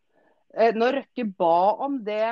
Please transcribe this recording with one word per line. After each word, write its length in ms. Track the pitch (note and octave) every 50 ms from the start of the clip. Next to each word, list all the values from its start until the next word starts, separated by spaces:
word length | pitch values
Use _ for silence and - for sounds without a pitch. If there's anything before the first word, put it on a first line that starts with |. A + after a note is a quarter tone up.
| _ _ _ _ _ _ _ _ _ _ -
eh, 180 | - A3 A#3 G3+
når 260 | A3 A3+ B3+ C4 C4+
Røkke 240 | - - _ B3+ A#3+ G#3 F#3+
ba 180 | - F3+ E3 E3 F3 F#3 G#3 G#3+ G#3+
om 160 | B3+ C#4 C#4+ C4 G3+
det, 180 | G#3 G#3 G#3+ A3 A3+